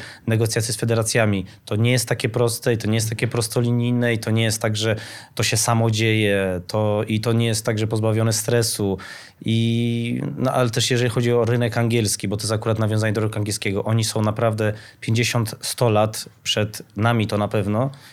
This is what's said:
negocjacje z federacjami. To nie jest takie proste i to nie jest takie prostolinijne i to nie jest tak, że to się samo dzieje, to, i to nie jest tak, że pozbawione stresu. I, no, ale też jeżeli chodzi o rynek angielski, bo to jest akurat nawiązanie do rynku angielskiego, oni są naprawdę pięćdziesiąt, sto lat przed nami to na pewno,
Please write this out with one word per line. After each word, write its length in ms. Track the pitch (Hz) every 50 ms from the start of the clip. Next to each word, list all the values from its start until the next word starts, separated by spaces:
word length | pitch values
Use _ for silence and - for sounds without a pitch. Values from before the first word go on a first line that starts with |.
| - - - - -
negocjacje 480 | - 113 110 117 110 - 117 110 113 113
z 20 |
federacjami. 680 | - - 113 117 113 110 - - 123 113 107 101 95 92 - - - _
To 120 | - 107
nie 160 | 104 117 120 127
jest 160 | 123 - -
takie 200 | 123 - - 117
proste 440 | 110 120 120 117 113 - - 127 120
i 60 | 104
to 100 | - 107
nie 60 | 110
jest 140 | 113 113 113
takie 200 | 113 - 123 113
prostolinijne 840 | - 120 113 - - 127 120 120 120 120 120 120 123 120 120 120 117
i 40 | 113
to 120 | 117 113
nie 120 | 110 113 113
jest 200 | 110 107 - -
tak, 140 | 113 107
że 200 | 107 107 113 107 107 - - - - - - -
to 80 | - 117
się 140 | - -
samo 340 | 110 - - 117 113 113 113
dzieje, 680 | 107 104 113 113 110 110 107 101 101 98 95 92 92 90 90
to, 360 | - - 107 107 107 104 104 110 110
i 120 | 110 110
to 120 | 110 120 113
nie 140 | 117 117
jest 200 | 117 110 110 -
tak, 120 | - 110 107
że 80 | 113
pozbawione 460 | 107 117 110 110 110 107 110 113 113 107
stresu. 640 | 107 - - 120 120 113 110 - - 104 98 95 95 - - - - - - - _ -
I, 760 | - 113 113 113 117 117 117 120 117 117 117 117 120 123 127 - - 143
no, 160 | 143 127 127 -
ale 180 | 127 127 120
też 200 | 110 120 - -
jeżeli 200 | 127 117 123 120
chodzi 220 | 110 127 120 120 120
o 120 | 120 117
rynek 340 | 113 123 120 120 117 110 120
angielski, 500 | 117 117 117 120 110 101 - - - 101
bo 80 | 104
to 60 | 104 -
jest 100 | 107 110
akurat 260 | 107 - 113 110 110
nawiązanie 340 | 110 104 110 107 110 110 104
do 80 | 110
rynku 180 | 107 107 107 110
angielskiego, 460 | 104 104 107 - - 104 95 98 -
oni 200 | 107 110 113 110
są 180 | - - 110 107
naprawdę 500 | 107 104 - 117 113 107 107 110 107 107 - - - - _
pięćdziesiąt, 540 | - - 113 117 117 - - 123 113 107 - -
sto 300 | - - - - 127 117
lat 380 | 107 107 107 107 110 - - - - _ -
przed 400 | - - 110 107 107 - - - - -
nami 300 | 104 107 117 120 113 107
to 120 | 104 107 104
na 100 | 104 101
pewno, 420 | - 110 95 101 104 110 131 143 139 - - -